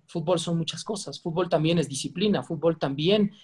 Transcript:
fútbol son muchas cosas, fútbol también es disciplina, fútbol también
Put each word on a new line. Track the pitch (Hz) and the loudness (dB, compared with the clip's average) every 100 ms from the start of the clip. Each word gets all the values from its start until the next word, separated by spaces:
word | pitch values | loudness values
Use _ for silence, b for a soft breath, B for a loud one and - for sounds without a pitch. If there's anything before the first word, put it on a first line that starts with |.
| _ | _
fútbol | 175 160 175 | -6 0 0
son | 175 165 | 0 -2
muchas | 160 - | -2 -6
cosas, | - 208 - 139 | -6 -8 -8 -8
fútbol | 175 160 180 | -6 -2 0
también | 160 156 165 | 2 4 2
es | 131 | 0
disciplina, | 135 - - 208 175 | -4 -6 0 2 2
fútbol | - 165 165 165 | -2 0 0 0
también | 147 135 160 214 202 B | -2 0 2 4 2 B